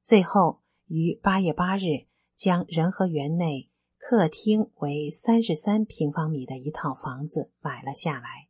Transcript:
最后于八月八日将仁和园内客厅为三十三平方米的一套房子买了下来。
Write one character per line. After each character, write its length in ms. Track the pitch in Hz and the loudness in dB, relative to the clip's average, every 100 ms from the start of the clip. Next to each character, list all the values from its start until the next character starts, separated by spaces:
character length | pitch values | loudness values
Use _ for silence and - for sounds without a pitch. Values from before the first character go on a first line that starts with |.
最 220 | - 220 | 6 6
后 400 | 175 202 170 - _ _ _ | 6 4 4 2 _ _ _
于 280 | 160 165 | -2 0
八 260 | - - 190 | 0 0 2
月 120 | 180 | 0
八 240 | - 180 196 | 0 -2 0
日 300 | 185 139 - _ _ | -2 -4 -6 _ _
将 300 | - 190 175 - | -4 0 0 0
仁 220 | 165 165 | 0 0
和 160 | 190 185 | 0 -2
园 300 | 156 139 165 | 0 -2 -2
内 340 | 170 139 - _ _ _ | -2 -4 -10 _ _ _
客 280 | - 233 160 | 0 2 2
厅 420 | - - 214 - _ | 0 0 2 0 _
为 340 | 147 147 147 | -4 -4 -6
三 320 | 160 - 226 | -4 2 2
十 120 | 226 | 2
三 300 | 160 - 208 | -2 0 0
平 260 | 214 - 151 | 0 -2 -2
方 200 | 147 156 | 0 -2
米 160 | 151 127 | -4 -6
的 100 | 131 | -8
一 140 | 135 | -8
套 240 | 151 147 | -6 -8
房 320 | 131 - 131 156 | -6 -10 -8 -6
子 260 | - - _ | -6 -8 _
买 220 | 151 127 | -10 -8
了 100 | 135 | -10
下 260 | 135 170 139 | -6 -6 -6
来。 300 | - - _ | -10 -18 _